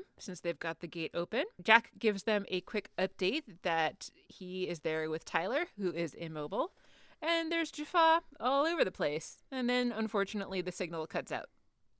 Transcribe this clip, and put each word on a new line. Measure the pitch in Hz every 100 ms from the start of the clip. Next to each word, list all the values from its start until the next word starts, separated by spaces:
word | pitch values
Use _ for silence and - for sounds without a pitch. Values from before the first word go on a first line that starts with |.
| 392 -
since | - 180
they've | 175 160
got | 170 165
the | 170
gate | 170 160
open. | - 170 220 392 -
Jack | 175 226 - -
gives | 226 196
them | - 208 202
a | 180
quick | - 214 - -
update | 185 - 185 294 262 170
that | 180 165 156 - - - -
he | - 180 185 170
is | 165
there | 160 156 160
with | 160 -
Tyler, | 175 185 269 339 -
who | 190
is | 160 165
immobile, | - 160 156 147 202 339 _ - - - -
and | 302 330 320
there's | 330 311
Jaffa | - 302 349 320 330 - -
all | 240 277 311
over | 339 202
the |
place. | - 156 151 - - -
And | 262 240
then, | 247 247
unfortunately, | 214 220 208 196 208 196 190
the | 180
signal | - 175 165 156
cuts | 175 -
out. | 135 - _ _ _ _ _